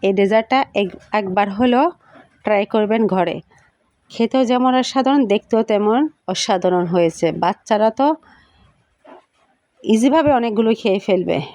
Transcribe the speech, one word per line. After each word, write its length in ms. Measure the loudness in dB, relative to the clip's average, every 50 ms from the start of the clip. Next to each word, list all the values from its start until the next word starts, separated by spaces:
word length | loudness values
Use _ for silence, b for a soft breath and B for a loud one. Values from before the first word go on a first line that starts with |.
এই 120 | 0 0 2
ডেজার্টটা 460 | 2 2 2 2 0 0 _ -2 -2 -2 -2 _
এক-, 240 | -4 -4 -4 -6 -12 -20 _ -6
একবার 360 | -4 -4 -2 -2 -2 -2 -2
হলেও 360 | -2 -2 0 2 2 2 2 0 -2 B B B B B B B B _ _
ট্রাই 200 | -2 0 0 0
করবেন 360 | 0 0 -2 0 0 0 0 0
ঘরে। 300 | 0 0 0 -2 -2 -4 -8 -12 b b b b b b b _ _ _ _ _ _
খেতেও 320 | -4 -4 -4 0 0 0 0
যেমন 280 | 2 0 0 2 2 2
অসাধারণ, 460 | 0 0 0 -2 -2 0 2 2 2 2
দেখতেও 360 | 2 0 -2 -2 _ -2 -2 0
তেমন 380 | 0 0 0 2 2 2 2 0 -2 -4 _ _
অসাধারণ 580 | -10 -6 -6 -2 -2 -2 0 0 0 0 0 -2
হয়েছে। 400 | 0 0 2 2 0 0 0 -2 -2 -2
বাচ্চারা 560 | 0 -2 -2 -2 _ _ -2 0 2 2 0
তো 160 | 0 0 0 0 0 -2 b b b b b b b b b b b b _ _ _ _ _ -20 -20 -20 _ _ _ _ _ _ _ _ _ _ _ _ _
ইজিভাবে 460 | 0 0 2 2 2 2 2 2 2 2
অনেকগুলো 380 | 2 0 -2 -2 0 0 0 0
খেয়ে 260 | 0 0 -2 -2 -2
ফেলবে। 380 | 0 -2 -2 -2 0 -2 -4 -4 -4 -8 -14